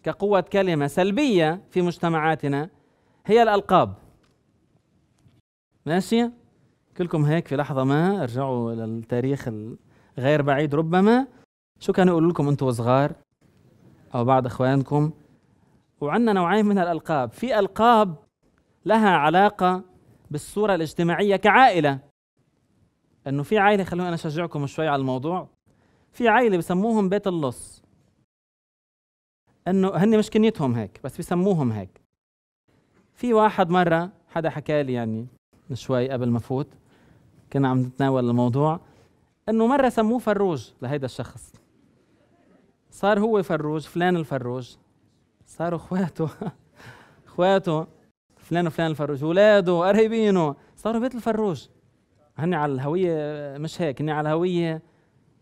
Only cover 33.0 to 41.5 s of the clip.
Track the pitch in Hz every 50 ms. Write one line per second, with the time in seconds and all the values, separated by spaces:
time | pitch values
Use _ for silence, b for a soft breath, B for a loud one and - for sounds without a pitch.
33 | _ _ _ _ - 247 226 214 214 214 - - 185 160 180 185 175 170 165 165
34 | 170 185 - _ _ _ - 170 160 160 - 156 - - 151 147 143 131 127 120
35 | 117 110 110 110 117 127 - _ _ _ _ _ _ - 135 110 - - 131 123
36 | 123 131 135 120 127 120 120 117 110 - 131 131 147 - - _ b b b b
37 | b b b b b b _ _ _ _ - 139 139 127 127 127 127 127 123 -
38 | 139 135 135 131 123 120 120 120 123 120 113 139 147 156 160 175 b b b b
39 | b b b b b b b _ _ - 220 226 226 233 269 285 262 247 - -
40 | 220 214 240 247 - 220 202 202 202 190 165 127 107 - - _ 127 123 147 151
41 | 131 120 - - 123 - - - - -